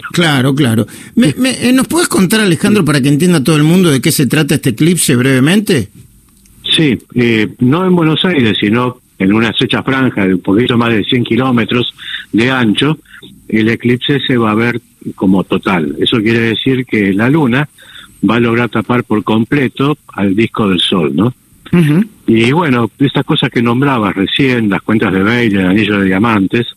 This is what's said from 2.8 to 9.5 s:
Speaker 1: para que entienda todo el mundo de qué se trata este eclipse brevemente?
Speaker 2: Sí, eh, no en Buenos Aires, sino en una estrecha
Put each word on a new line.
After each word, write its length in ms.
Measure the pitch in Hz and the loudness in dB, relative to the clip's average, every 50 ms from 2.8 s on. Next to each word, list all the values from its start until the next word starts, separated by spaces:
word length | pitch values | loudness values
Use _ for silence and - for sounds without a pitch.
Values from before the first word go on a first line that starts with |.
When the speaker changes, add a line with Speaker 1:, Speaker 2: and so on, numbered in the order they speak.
| 139 | 2
Speaker 1:
para 160 | 143 147 143 | 0 0 0
que 80 | 123 143 | 2 2
entienda 340 | 147 139 175 180 175 156 120 | 2 2 2 2 2 2 2
todo 120 | 175 156 | 2 2
el 60 | 147 151 | 2 4
mundo 260 | 156 170 190 185 165 | 4 4 4 4 2
de 100 | 139 127 | 2 2
qué 100 | - 165 | 0 0
se 160 | - - 139 | 0 0 0
trata 280 | 113 - 151 156 139 156 | 0 0 0 0 0 -2
este 140 | - - - | 0 0 -2
eclipse 440 | - - 156 170 185 156 - - 131 | 0 0 2 0 2 0 0 0 0
brevemente? 720 | 120 123 135 135 127 131 156 190 214 202 - 185 127 98 - - - - - _ - _ _ _ _ _ - - - - - - | 2 2 2 2 2 2 2 2 0 0 0 -2 -2 -2 -6 -12 -20 -20 -20 _ -20 _ _ _ _ _ -20 -20 -14 -6 -4 0
Speaker 2:
Sí, 220 | - 160 139 107 - - _ - | 0 2 0 0 -2 -4 _ -2
eh, 340 | 123 120 117 113 110 107 - - - | 0 0 2 2 0 -2 -2 -2 -2
no 260 | 127 123 147 175 185 | 0 0 2 2 2
en 100 | 185 180 | 2 2
Buenos 280 | 175 160 156 151 - - | 2 2 2 0 0 0
Aires, 320 | 190 - 143 120 107 95 - | 0 0 0 0 0 0 0
sino 400 | 107 104 110 120 123 127 120 - _ _ _ | 0 0 0 0 -2 -2 -6 -10 _ _ _
en 160 | - 95 95 104 | -4 -2 0 2
una 160 | 113 117 | 2 0
estrecha 340 | 110 | 0